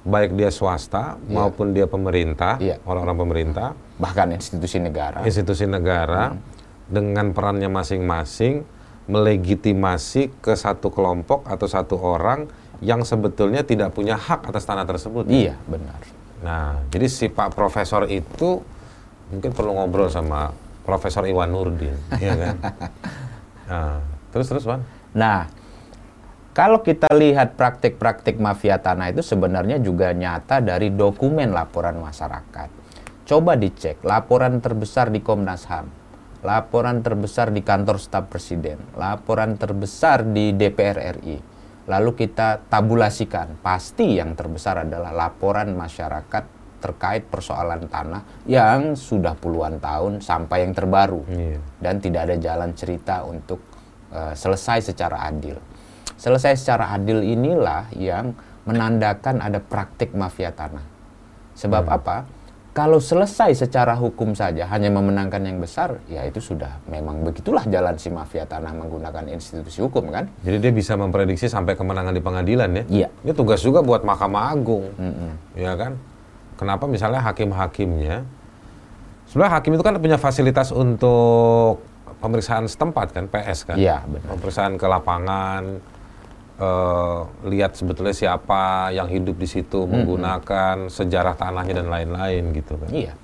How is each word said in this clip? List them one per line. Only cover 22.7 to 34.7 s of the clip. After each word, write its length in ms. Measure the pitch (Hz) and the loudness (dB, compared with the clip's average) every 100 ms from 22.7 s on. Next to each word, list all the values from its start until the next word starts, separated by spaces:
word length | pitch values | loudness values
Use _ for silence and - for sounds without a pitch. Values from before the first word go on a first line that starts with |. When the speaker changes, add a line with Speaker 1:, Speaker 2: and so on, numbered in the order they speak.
| - 85 - - 143 131 - - - - | -8 -12 -10 -14 -12 -14 -14 -20 -20 -8
Speaker 1:
Nah, 340 | 87 78 73 73 73 - | -4 -4 -4 -6 -8 -6
terus, 160 | 117 127 | -4 -2
terus, 160 | 127 | -2
Wan? 160 | 110 127 127 - - | -2 -4 -6 -14 -6
Speaker 2:
Nah, 320 | 110 110 101 82 - - - - - - - - - - | 0 2 2 -2 -10 -20 -20 -20 -20 -20 -20 -20 -20 -8
kalau 300 | - 185 220 | 2 6 6
kita 320 | 220 151 151 | 4 4 6
lihat 400 | 151 151 139 120 | 8 8 6 2
praktik-praktik 840 | - 123 123 123 - 113 107 - 113 | 4 2 4 0 2 0 2 -2 0
mafia 400 | 104 101 101 95 | 0 2 2 2
tanah 340 | 92 90 90 | 2 0 0
itu 80 | 95 | -2
sebenarnya 560 | 165 104 90 92 92 143 | 0 2 2 2 0 0
juga 340 | 107 87 92 | 0 2 2
nyata 480 | 87 90 85 - 135 | 2 -2 -4 0 2
dari 300 | 110 90 104 | 2 2 0
dokumen 640 | 98 101 101 135 156 131 | 4 2 4 0 2 2
laporan 480 | 87 80 - 85 82 | 0 -2 -2 -4 -4
masyarakat. 720 | 78 76 76 - - - - - - - - - | -8 -8 -8 -8 -12 -14 -14 -14 -20 -20 -20 -20
Coba 280 | - 147 165 | 2 4 6
dicek, 460 | 147 101 - 80 76 | 4 2 -2 -8 -4
laporan 560 | - 107 - 123 123 123 | 0 0 4 4 4 0
terbesar 540 | 117 | -2